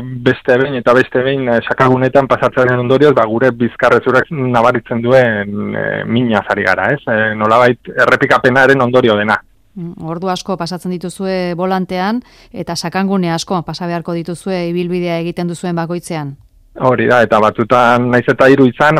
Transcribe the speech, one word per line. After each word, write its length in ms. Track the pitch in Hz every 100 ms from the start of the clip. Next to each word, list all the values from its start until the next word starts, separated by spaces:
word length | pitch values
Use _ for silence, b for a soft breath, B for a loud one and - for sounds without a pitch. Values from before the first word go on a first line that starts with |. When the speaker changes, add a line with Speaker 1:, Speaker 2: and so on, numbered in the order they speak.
Speaker 1:
beste 560 | 127 123 123 - - 123
behin 220 | 139 127
eta 160 | 120 127
beste 240 | - 131
behin, 220 | 135 139 127
eh, 120 | 117
sakagunetan 680 | - - 131 127 131 139 131
pasatzearen 540 | 117 123 131 123 123
ondorioz, 320 | 123 131 147
ba, 120 | 123 110
gure 240 | 113 131
bizkarrezurak 800 | 117 120 - 123 120 127 131 -
nabaritzen 720 | 151 127 120 120 123 - 120
duen, 720 | 120 131 120 104 101 101 101 107
eh, 280 | 104 104 104
minaz 400 | 117 120 104 -
ari 160 | 101
gara, 240 | 98 92 101
ez? 80 | 143 -
Eh, 280 | 110 110 107
nolabait 420 | 107 120 123 120 -
errepikapenaren 840 | 135 120 127 139 127 131 131 131 139
ondorio 340 | 123 127 120
dena. 220 | 104 107 104 - _ _
Speaker 2:
Mm, 320 | 190 170 - 160
ordu 240 | 170 185
asko 260 | 180 - 180
pasatzen 340 | 170 180 180
dituzue 640 | 180 180 - 190 185 180
volantean, 680 | 170 185 190 180 185 196 247 - b b
eta 240 | - 170
sakangune 560 | 170 170 190 196 196 175
asko 300 | 165 - 185
pasa 240 | 156 151 175
beharko 280 | 170 160
dituzue 540 | 170 165 165 196 180 170
ibilbidea 500 | 175 175 180 175 170
egiten 280 | 170 170 175
duzuen 280 | 165 180 170
bakoitzean. 560 | 165 175 - 160 143 139 _ _ _ -
Speaker 1:
Hori 280 | 131 117 117
da, 140 | 123
eta 160 | 110 107
batzutan, 680 | 107 110 110 120 120 123 123
naiz 140 | 123 143
eta 200 | 120 135
hiru 160 | 139 131
izan, 320 | - 151